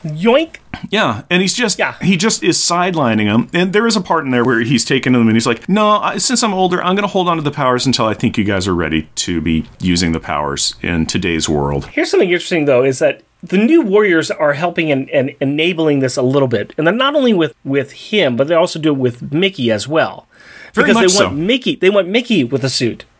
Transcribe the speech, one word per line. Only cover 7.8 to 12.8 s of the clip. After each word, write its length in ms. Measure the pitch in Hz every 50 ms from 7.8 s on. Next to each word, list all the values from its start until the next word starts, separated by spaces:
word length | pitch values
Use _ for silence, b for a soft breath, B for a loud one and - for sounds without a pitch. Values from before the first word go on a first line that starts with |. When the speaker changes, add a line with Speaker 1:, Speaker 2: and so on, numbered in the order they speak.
| 123
Speaker 2:
until 220 | 135 120 - 117
I 80 | 110 104
think 240 | - - 110 - -
you 60 | 101
guys 240 | 104 101 95 90 98
are 60 | 90
ready 340 | 85 85 78 80 80 78 - -
to 240 | - - - 90 82
be 260 | 78 85 80 78 76 - - -
using 320 | 90 92 90 85 90 85
the 80 | 82 78
powers 540 | - - 78 73 73 71 71 71 - - - -
in 240 | - - 87 82 80
today's 420 | - - 95 90 90 82 80 73 -
world." 380 | 80 73 71 71 71 69 69
Speaker 1:
Here's 240 | - - 294 339 330
something 200 | - 381 214 180
interesting, 360 | 175 175 - - 185 165 147
though, 180 | 143 131 123